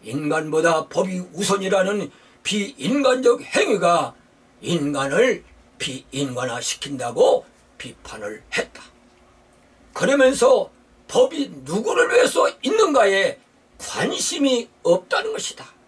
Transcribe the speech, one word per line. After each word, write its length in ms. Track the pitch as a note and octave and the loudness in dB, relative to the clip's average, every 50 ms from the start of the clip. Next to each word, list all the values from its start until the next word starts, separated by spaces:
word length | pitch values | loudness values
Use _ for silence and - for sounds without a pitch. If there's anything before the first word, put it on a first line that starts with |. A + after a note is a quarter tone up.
| _ | _
인간보다 840 | G#2+ A#2+ D3 D3+ D3 D3+ D#3+ D#3 D#3 D3+ D#3+ E3 E3+ E3 D#3 - | -8 -8 -6 -4 -2 -2 -2 -2 0 -2 2 2 2 2 0 -2
법이 340 | - - E3+ F#3 F#3+ F#3 F3+ F3+ - D3+ | -4 -4 -4 -2 -2 -4 -8 -10 -10 -6
우선이라는 760 | E3 G3+ F#3 G3 G3+ F#3+ F#3+ G3+ F#3+ F#3 F#3+ G#3 G3+ E3+ C#3 _ _ _ _ _ _ _ | -4 -2 -2 0 -2 0 0 0 0 2 0 -2 -4 -6 -8 _ _ _ _ _ _ _
비인간적 960 | - F#3+ G#3 G3+ - - - - G3 B3+ C#4+ C4+ B3+ B3+ B3+ C4 C#4+ C#4+ C#4+ | -4 -4 -4 -4 -6 -10 -8 -4 -2 -2 2 2 2 2 4 4 2 2 2
행위가 720 | - - - - G#4 F4 A#3 F3+ F3+ E3+ F3 E3 C#3 B2 - _ _ _ _ _ _ _ _ _ | -2 -4 -2 0 0 0 0 0 2 2 2 2 0 -4 -8 _ _ _ _ _ _ _ _ _
인간을 800 | - - F3 E3 - D3 C#3+ C#3 - - - - A#3+ C4 G3+ F3 - _ - _ _ _ _ | -6 -4 -2 -2 -2 -2 -2 -4 -4 -2 2 2 2 2 2 -2 -8 _ -20 _ _ _ _
비인간화시킨다고 1700 | _ - - B2+ C3 - _ - C3+ C#3+ C3 B2 B2 B2+ B2+ A#2 A#2+ A#2+ - - - - C#3+ C#3+ B2 A#2+ A#2+ A#2 - E3+ F3+ E3+ - - - _ _ _ _ _ | _ -10 -10 -10 -12 -14 _ -6 -6 -4 -4 -4 -6 -6 -6 -6 -6 -6 -8 -8 -8 -10 -10 -8 -8 -8 -6 0 2 4 4 4 0 -2 -8 _ _ _ _ _
비판을 680 | _ - - - _ - - - - G#2 - - G#3+ - - - | _ -16 -16 -16 _ -20 -18 -16 -12 -10 -12 -12 -12 -14 -8 -6
했다. 240 | - B3+ - _ - - - _ _ _ _ _ _ _ _ _ _ _ _ _ _ _ _ _ _ _ _ _ | -6 -6 -6 _ -20 -20 -20 _ _ _ _ _ _ _ _ _ _ _ _ _ _ _ _ _ _ _ _ _
그러면서 760 | - - G#3 C#4 D4 C4 B3+ C4+ - A#3 C4+ C4 G#3+ - - _ _ _ _ _ _ _ | -4 0 2 4 6 6 4 6 4 4 4 6 4 2 -4 _ _ _ _ _ _ _
법이 440 | - - A3 B3+ - E4 D4+ C#4 - E3 C#3 C3 | -2 2 2 2 2 2 -6 -6 -8 -8 -16 -10
누구를 480 | C#3 E3 G#3 A#3+ G#4 - - - - | -6 -6 -4 -2 -2 0 0 0 4
위해서 380 | - - - - - - - - - _ - | 4 4 4 4 2 2 0 0 -2 _ -4
있는가에 760 | B3+ G#4+ A4 A4 F4+ C#4+ C4 A3 G3 G3 G3 G3 - - - _ _ _ _ _ _ _ | 0 2 2 2 4 4 4 4 4 4 2 0 0 -2 -6 _ _ _ _ _ _ _
관심이 920 | _ - - - - - - - - - - - D#4+ C#4 C4+ C4 A#3 - - _ _ _ | _ -14 -12 -6 -4 -4 -4 -4 -4 -4 -4 -2 0 0 2 2 0 -2 -8 _ _ _
없다는 480 | - F3 - - _ B4+ - A4 A4 | 0 0 0 0 _ -4 -4 -4 -4
것이다. 440 | A4 - - - - - - - _ _ _ | -8 -8 -10 -10 -12 -14 -20 -20 _ _ _